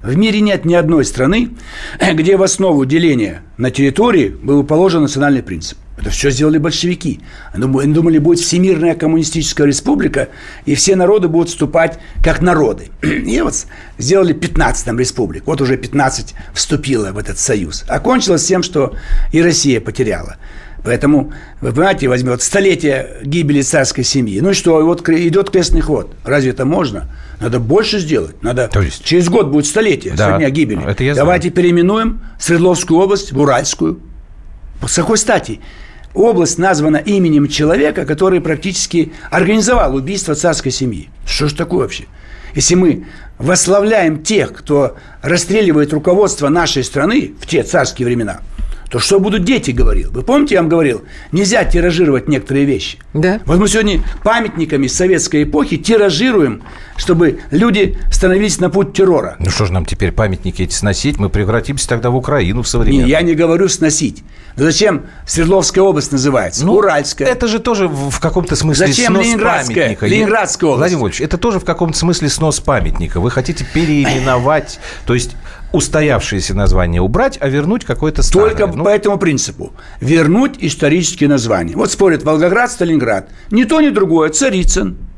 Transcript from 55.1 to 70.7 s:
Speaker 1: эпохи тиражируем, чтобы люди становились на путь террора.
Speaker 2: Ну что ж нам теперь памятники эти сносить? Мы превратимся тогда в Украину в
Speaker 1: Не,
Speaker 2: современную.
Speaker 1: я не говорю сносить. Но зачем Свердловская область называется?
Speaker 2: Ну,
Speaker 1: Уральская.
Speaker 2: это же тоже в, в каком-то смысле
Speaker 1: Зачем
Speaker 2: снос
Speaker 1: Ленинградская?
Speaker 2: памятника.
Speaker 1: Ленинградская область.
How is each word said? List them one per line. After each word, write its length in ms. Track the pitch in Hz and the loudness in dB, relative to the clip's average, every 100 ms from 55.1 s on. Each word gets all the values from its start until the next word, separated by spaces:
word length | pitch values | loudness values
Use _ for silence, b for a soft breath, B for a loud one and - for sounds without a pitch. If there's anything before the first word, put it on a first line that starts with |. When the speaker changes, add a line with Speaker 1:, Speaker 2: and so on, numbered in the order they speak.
| 175 - 147 | 2 0 0
Speaker 1:
эпохи 340 | 147 151 143 160 | 0 0 0 -2
тиражируем, 840 | - 226 202 156 254 220 143 104 B B B B | 2 4 4 2 2 2 2 0 B B B B
чтобы 440 | - 170 170 - B | 0 2 2 0 B
люди 480 | 147 233 208 196 B B | 0 2 2 0 B B
становились 480 | - 185 196 208 - | 2 4 2 0 0
на 100 | 180 | 0
путь 240 | 175 196 | 0 0
террора. 440 | - 190 160 90 - | 2 4 4 0 -4
Speaker 2:
Ну 100 | 90 | -4
что 160 | - 104 | 0 0
ж 60 | |
нам 140 | 90 85 | 0 -2
теперь 240 | - 92 | -2 -2
памятники 500 | - 107 92 92 - | 0 0 -2 -6 -4
эти 120 | 90 | -4
сносить? 440 | - 104 95 143 147 | -2 -2 0 -2 -2
Мы 120 | 98 | -2
превратимся 600 | - 95 113 - 139 - | 0 0 -2 -2 -6 -4
тогда 220 | 117 120 | -2 0
в 40 | 127 | -2
Украину 460 | 123 143 90 113 | 0 0 0 -2
в 40 | 113 | -2
Speaker 1:
Не, 40 | |
Speaker 2:
современную. 380 | 117 - 139 127 | 0 2 4 4
Speaker 1:
я 120 | 139 | 2
не 100 | 170 | 2
говорю 340 | 156 165 165 196 | 2 2 2 2
сносить. 540 | - 160 151 131 - - B B B | 2 0 0 -4 -6 -18 B B B
Но 80 | 147 | 0
зачем 420 | 156 208 165 B B B | 2 0 0 B B B
Свердловская 580 | - 165 190 165 190 | -2 2 2 2 2
область 280 | 190 151 139 | 2 2 0
называется? 520 | 143 139 131 92 87 | 0 0 0 -2 -2
Speaker 2:
Ну, 100 | 156 208 | 2 4
Speaker 1:
Уральская. 520 | 202 151 139 - 143 | 4 2 -2 -2 -2
Speaker 2:
это 200 | 247 240 | 0 0
же 120 | 226 | -2
тоже 280 | 233 220 180 | -2 0 0
в, 240 | 143 139 | -2 -4
в 80 | 131 | -2
каком-то 360 | 165 185 175 147 | -2 -2 -2 -2
смысле 320 | 156 143 185 | 0 2 2
Speaker 1:
Зачем 260 | 135 240 - | 2 2 2
Speaker 2:
снос 100 | 233 | 2
Speaker 1:
Ленинградская? 500 | 226 - 214 127 220 | 0 0 0 -2 0
Speaker 2:
памятника. 300 | 135 101 104 | 0 0 0
Speaker 1:
Ленинградская 600 | 214 208 220 190 - | 2 2 2 0 0
область. 100 | 165 | 0